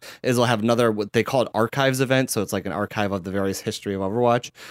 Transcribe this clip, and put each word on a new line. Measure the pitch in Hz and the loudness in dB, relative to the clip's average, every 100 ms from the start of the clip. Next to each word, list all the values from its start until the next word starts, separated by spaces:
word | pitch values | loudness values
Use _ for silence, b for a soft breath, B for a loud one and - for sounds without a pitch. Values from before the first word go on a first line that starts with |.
| B B | B B
is | 127 120 | 0 2
they'll | |
have | 120 113 | 4 2
another, | 113 117 117 | 2 4 2
what | 107 101 | 2 0
they | 117 | 0
call | 110 135 | 2 0
it, | 113 | 0
archives | 107 117 139 135 131 | 0 -2 2 0 2
event. | 127 131 131 | 2 2 2
So | 113 | -2
it's, | 95 | -2
like, | 98 95 | -4 -4
an | |
archive | 82 101 110 101 | -4 -4 -2 -2
of | 98 | -2
the | 92 | -4
various | 98 98 95 | -2 -2 -2
history | 113 - 104 | -6 -6 -6
of | 98 | -4
Overwatch. | 95 117 120 120 - B B | -2 0 2 2 -2 B B